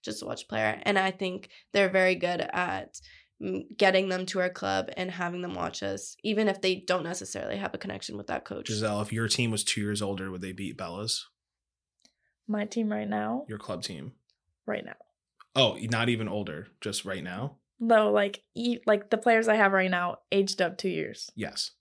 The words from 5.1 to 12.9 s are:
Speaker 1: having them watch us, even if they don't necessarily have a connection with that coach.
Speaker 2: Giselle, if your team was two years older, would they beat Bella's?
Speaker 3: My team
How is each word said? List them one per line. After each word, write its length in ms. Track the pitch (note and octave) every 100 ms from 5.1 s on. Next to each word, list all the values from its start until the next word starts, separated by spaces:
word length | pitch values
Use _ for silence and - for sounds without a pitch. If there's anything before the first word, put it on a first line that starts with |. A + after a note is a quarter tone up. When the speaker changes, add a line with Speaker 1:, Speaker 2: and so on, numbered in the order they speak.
Speaker 1:
having 300 | F3+ F3 F3+
them 100 | F3+
watch 300 | F3+ E3+ -
us, 340 | - G3 - -
even 240 | G#3 G#3+ A3
if 140 | F#3+
they 140 | F#3+ F#3
don't 260 | - F3+
necessarily 540 | D#3 F#3 - - - G3
have 180 | G3 -
a 20 |
connection 400 | - G2 - -
with 80 | -
that 160 | D2+
coach. 240 | - G2 -
Speaker 2:
Giselle, 340 | G#2+ A2 G#2
if 120 | G#2
your 140 | A2 A2+
team 240 | - A#2+
was 120 | G#2+
two 180 | - -
years 200 | G#2 G#2
older, 300 | G2+ G2 F#2+
would 100 | F#2
they 100 | F#2
beat 240 | F2+ G2 -
Bella's? 500 | F2+ F2 G#2+ - - _ _ _ _ _ _ _ _ _ _ _ -
Speaker 3:
My 180 | G#3+ G#3
team 260 | A#3 A3